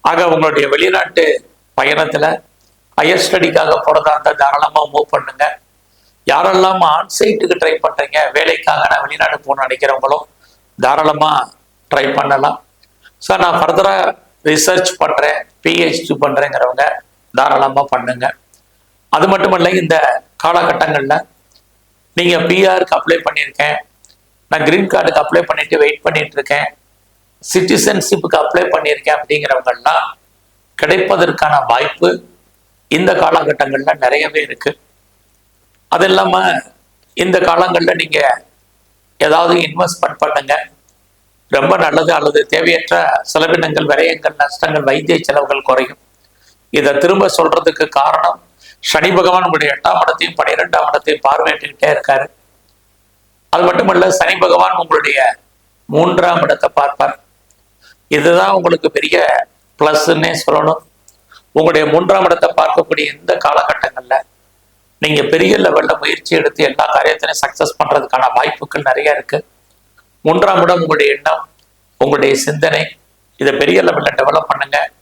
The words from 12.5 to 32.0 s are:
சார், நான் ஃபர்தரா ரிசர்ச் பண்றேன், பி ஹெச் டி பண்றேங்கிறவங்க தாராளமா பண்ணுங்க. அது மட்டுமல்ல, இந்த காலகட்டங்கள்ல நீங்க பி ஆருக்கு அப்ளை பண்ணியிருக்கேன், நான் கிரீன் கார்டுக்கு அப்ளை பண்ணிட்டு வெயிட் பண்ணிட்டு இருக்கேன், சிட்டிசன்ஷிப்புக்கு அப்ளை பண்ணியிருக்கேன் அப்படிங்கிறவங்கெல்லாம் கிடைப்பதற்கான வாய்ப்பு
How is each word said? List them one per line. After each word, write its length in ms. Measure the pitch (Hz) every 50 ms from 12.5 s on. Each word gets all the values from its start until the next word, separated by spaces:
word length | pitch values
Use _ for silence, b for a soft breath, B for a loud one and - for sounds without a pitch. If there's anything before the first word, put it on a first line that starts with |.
| - - _ _ _ _ _ _ _ _ b b b
சார், 240 | _ - - 196 185
நான் 200 | 180 175 165 175
ஃபர்தரா 580 | 160 160 170 175 190 196 196 190 180 - - - _ _ _ _ _
ரிசர்ச் 460 | 151 156 156 - - 185 180 185 185 -
பண்றேன், 500 | - 156 151 - - 147 147 151 151 - _ _ _
பி 120 | _ 165 165
ஹெச் 340 | 170 170 160 - - -
டி 100 | - 156 135
பண்றேங்கிறவங்க 640 | 143 143 - - 139 143 135 131 127 127 127 - 139 147 - - _ _ _ _ _ _ _
தாராளமா 500 | 127 131 147 139 139 139 135 135 139 139
பண்ணுங்க. 520 | 143 - 123 120 120 127 123 123 139 - _ _ _ _ _ _ _ _ _ _ _ _ _ _ _
அது 200 | - 151 165 190
மட்டுமல்ல, 420 | 190 190 190 - 185 180 170 175
இந்த 520 | 185 185 175 156 165 156 151 135 120 - - _ _ _ -
காலகட்டங்கள்ல 800 | 156 175 175 170 170 - - - 156 156 147 135 135 147 160 - _ _ _ _ _ _ _ _ _ _ _ _ _ _ _ _ _ _
நீங்க 240 | 170 175 175 175 165
பி 280 | 165 170 175 185 190
ஆருக்கு 300 | 190 185 185 185 - -
அப்ளை 240 | 151 - 165 165 170 165
பண்ணியிருக்கேன், 500 | 160 147 151 147 - - - 147 151 147 - - _ _ _ _ _ _ _ _ _ _ _ _ _
நான் 160 | 160 156 147
கிரீன் 220 | 147 160 190 196
கார்டுக்கு 360 | 190 - - - 170 160 151 147
அப்ளை 200 | - - 170 175
பண்ணிட்டு 360 | - - - 151 - 165 156
வெயிட் 240 | 147 147 151 - _
பண்ணிட்டு 300 | 170 160 151 151 151 -
இருக்கேன், 420 | 143 139 - 143 143 147 - - _ _ _ _ _ _ _ _ _ _ _ _ _ - - -
சிட்டிசன்ஷிப்புக்கு 840 | 185 180 185 - 208 - 208 - 190 - - 208 175 - 170 -
அப்ளை 280 | 156 151 - - 175 180 180 180
பண்ணியிருக்கேன் 420 | 160 156 151 147 143 - - 147
அப்படிங்கிறவங்கெல்லாம் 960 | - - - 151 151 147 143 139 127 127 127 120 117 - 147 139 110 - - - _ _ _ _ _ _ _ _ _ _ _ _ - -
கிடைப்பதற்கான 840 | 156 175 190 190 185 196 175 170 170 147 - - 151 147 143 139
வாய்ப்பு 560 | - 117 123 147 - - -